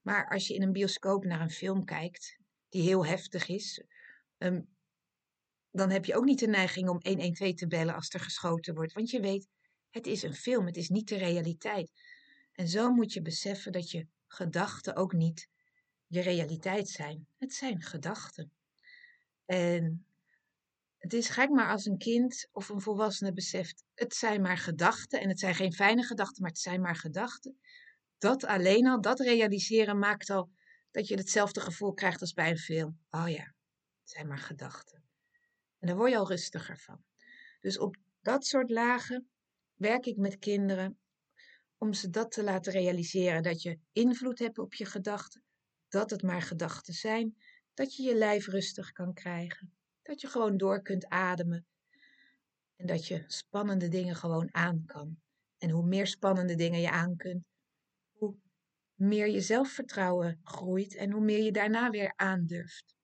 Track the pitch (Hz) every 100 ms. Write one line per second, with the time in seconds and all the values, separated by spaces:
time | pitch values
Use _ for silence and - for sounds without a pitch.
0 | 190 202 - 196 - - 190 190 196 -
1 | 190 196 190 165 165 - 190 190 - 156
2 | 170 175 - - _ _ _ 190 170 190
3 | 156 185 - 180 - 190 214 - - -
4 | - - _ _ 180 180 - _ _ _
5 | _ _ _ _ _ _ _ 185 190 190
6 | - - 262 269 226 202 185 180 180 175
7 | 185 190 175 170 196 175 170 165 165 156
8 | - 180 - - 175 165 165 160 160 190
9 | 233 247 196 196 196 _ _ _ _ 226
10 | - 202 - 139 - 247 175 175 165 196
11 | 214 202 180 175 165 165 - 208 165 _
12 | - - _ _ _ - 170 196 247 247
13 | 220 190 160 165 202 196 208 180 175 170
14 | 160 _ _ - 175 170 202 - - -
15 | 185 170 165 160 - _ _ _ _ _
16 | _ 170 180 175 151 160 185 202 196 -
17 | 147 156 - _ 262 - 269 185 - 156
18 | - 214 - - 160 _ _ _ - -
19 | - _ _ _ - 185 175 175 165 165
20 | - _ _ _ _ _ _ _ _ _
21 | 185 233 233 - 277 277 202 208 208 185
22 | 233 233 247 - - - 196 208 202 202
23 | 214 196 196 175 175 185 170 - _ -
24 | 233 - 226 208 185 180 175 151 180 233
25 | - - 196 190 196 170 185 165 202 233
26 | 240 214 196 - 180 165 185 185 180 170
27 | 160 156 233 - 262 - - - - _
28 | _ _ 202 262 - 196 180 208 254 254
29 | 202 254 254 233 214 196 - 220 208 202
30 | 202 208 - 196 180 _ _ _ _ -
31 | 208 196 190 214 208 208 185 170 202 196
32 | 190 180 175 - 165 165 - 160 156 160
33 | _ 160 170 156 - _ _ _ _ _
34 | - - 151 139 - 147 135 - - -
35 | _ _ _ _ _ _ _ _ 175 180
36 | 240 233 190 175 - - - 165 - -
37 | _ _ - - - _ 196 190 196 -
38 | _ _ 196 269 269 277 240 226 240 247
39 | - 254 254 _ _ _ _ _ 208 247
40 | 247 214 196 196 208 202 196 190 190 -
41 | _ _ _ _ - - _ _ 214 208
42 | 190 190 226 220 208 185 190 190 180 180
43 | 170 190 180 165 170 170 175 165 _ -
44 | 240 247 254 254 233 226 190 - 196 202
45 | 190 208 - - _ _ _ _ _ 196
46 | 214 196 185 175 165 165 170 - - 170
47 | 220 226 226 - - _ _ - 269 -
48 | 262 226 214 208 202 196 185 - 185 -
49 | 180 175 180 175 170 - 180 _ _ _
50 | - 285 277 240 214 196 190 196 196 190
51 | - 180 185 180 170 170 170 _ _ _
52 | - _ _ _ _ _ _ _ 180 165
53 | - 170 - - - 202 208 190 175 185
54 | 180 175 170 160 170 170 170 165 160 147
55 | 147 160 _ _ _ _ 170 165 175 190
56 | 196 - 196 185 180 165 170 170 170 170
57 | 175 170 185 180 - _ _ _ _ _
58 | _ 214 214 202 _ _ _ _ _ _
59 | 196 214 208 202 180 226 269 - 247 -
60 | 185 180 170 165 - - 180 185 196 -
61 | 202 208 214 214 220 208 214 220 240 214
62 | 196 - 190 185 165 170 175 - _ _